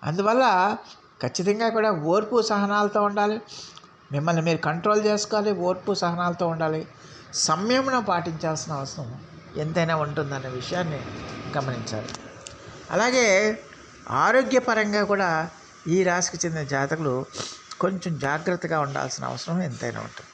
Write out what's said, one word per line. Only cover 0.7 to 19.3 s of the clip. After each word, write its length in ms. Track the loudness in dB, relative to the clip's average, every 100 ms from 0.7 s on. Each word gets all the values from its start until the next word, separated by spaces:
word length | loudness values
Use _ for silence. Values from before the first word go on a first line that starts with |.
| 0 -8 -20 -20 -6
ఖచ్చితంగా 460 | -6 -2 0 2 2
కూడా 220 | 2 2
ఓర్పు 500 | 2 2 2 4 0
సహనాలతో 640 | 2 2 2 2 2 2
ఉండాలి. 380 | 2 2 0 0 -6 -18 -18 -20 -20 -20 -6
మిమ్మల్ని 300 | -2 2 2
మీరు 160 | 2 2
కంట్రోల్ 480 | 0 0 2 2 4
చేసుకోవాలి, 460 | 0 0 0 0
ఓర్పు 420 | 0 0 -2 -2
సహనాలతో 540 | 0 0 0 -2 0 -2
ఉండాలి, 400 | 0 0 -2 -6 -14 -20 -20 -12
సంయమనం 680 | -2 2 2 2 2 2 0
పాటించాల్సిన 720 | 2 0 0 -4 -2 -4 -4
అవసరం 460 | -6 -6 -8 -10 -12 -16 -20 -12 -6
ఎంతైనా 400 | -2 0 2 2
ఉంటుందన్న 520 | 0 -2 -4 -4 -6
విషయాన్ని 540 | -8 -4 -2 -2 -4 -6 -10 -10 -10 -6 -4
గమనించాలి. 520 | -2 -4 -6 -6 -8 -12 -14 -18 -18 -18 -18 -18 -4
అలాగే 680 | 0 2 4 6 6 4 0 -8 -20 -20 -20 -4
ఆరోగ్యపరంగా 920 | 2 4 4 4 2 2 2 2 2
కూడా 460 | 2 2 2 0 -2 -8 -20 -12 0
ఈ 160 | 2
రాశికి 440 | 4 2 0 -2 -4
చెందిన 160 | -2
జాతకులు 640 | -2 0 0 0 0 -2 -4 -8 -12 -12 -18 -2
కొంచెం 400 | -2 0 -4 -2
జాగ్రత్తగా 600 | -2 -2 -2 -2 0 0
ఉండాల్సిన 460 | 0 -2 -4 -6
అవసరం 380 | -6